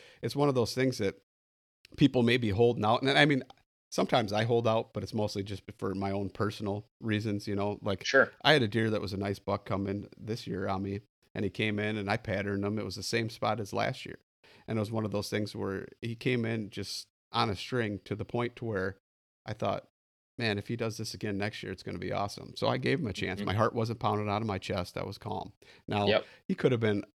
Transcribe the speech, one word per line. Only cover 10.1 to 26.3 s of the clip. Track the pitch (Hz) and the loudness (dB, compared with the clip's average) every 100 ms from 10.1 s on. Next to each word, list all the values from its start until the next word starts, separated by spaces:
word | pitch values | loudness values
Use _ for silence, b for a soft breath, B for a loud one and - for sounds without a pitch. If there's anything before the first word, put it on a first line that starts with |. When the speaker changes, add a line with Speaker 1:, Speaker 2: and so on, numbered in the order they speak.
| - | -12
Speaker 1:
this | - 117 - | -6 -6 -4
year | 95 98 | -4 -2
on | 95 | -2
me, | 98 98 - _ _ | -2 -6 -8 _ _
and | - | -4
he | 101 | -4
came | - 107 104 | 0 0 0
in | 107 107 | -2 -2
and | 98 | -2
I | 113 | -2
patterned | - 98 101 101 | 0 -2 0 -2
him. | 101 107 | 0 -2
It | |
was | 104 98 | -4 -8
the | |
same | 95 113 113 | -4 -2 -2
spot | - 113 107 | -2 -2 -2
as | 101 | -4
last | 101 107 135 - | -2 -2 -4 -10
year. | - _ _ b b - | -14 _ _ b b -6
And | 113 | -4
it | |
was | 104 | -2
one | 113 | -2
of | 107 | -2
those | 104 95 | -2 -2
things | 107 104 110 | -2 -2 -4
where | 98 98 - - | -4 -4 -8 -10
he | 117 | -10
came | 113 131 123 | -4 -2 0
in | 113 113 104 | 0 -2 -4
just | - 98 - - _ _ | -8 -8 -10 -12 _ _
on | 113 117 | 0 0
a | 95 | 0
string | - 127 107 104 | -2 -2 -2 -4
to | - | -6
the | 107 | -8
point | 113 117 120 - | -4 -2 -4 -4
to | 117 | -4
where | 98 95 98 _ _ _ _ - | -2 -2 -6 _ _ _ _ -10
I | |
thought, | 107 110 95 - _ _ _ _ - | -4 -2 -2 -6 _ _ _ _ -6
"Man, | 113 104 | -2 -2
if | - | -2
he | 120 | -4
does | 113 110 | -4 -4
this | 107 | -8
again | 101 110 101 | -6 -4 -2
next | 104 - | -2 -4
year, | 98 | -10
it's | 92 | -10
gonna | - 95 | -8 -8
be | 92 | -4
awesome." | 98 101 - - - | -2 -4 -6 -12 -4
So | 107 | 0
I | 123 | 0
gave | 127 139 | 0 0
him | 123 | -2
a | |
chance. | 92 92 95 | -4 -4 -4
Speaker 2:
Mm-hmm. | 101 | -2
Speaker 1:
My | |
heart | 104 110 | 2 2
wasn't | 117 113 117 | 2 -2 0
pounding | 110 107 104 | 0 0 0
out | 101 | -2
of | 113 | -2
my | 95 | -4
chest. | - 98 90 - | -2 -4 -4 -6
I | |
was | 95 98 | -8 -8
calm. | 107 98 110 - b b - | -8 -8 -8 -14 b b -4
Now, | 104 101 | 0 4
Speaker 2:
Yep. | 104 - | 2 0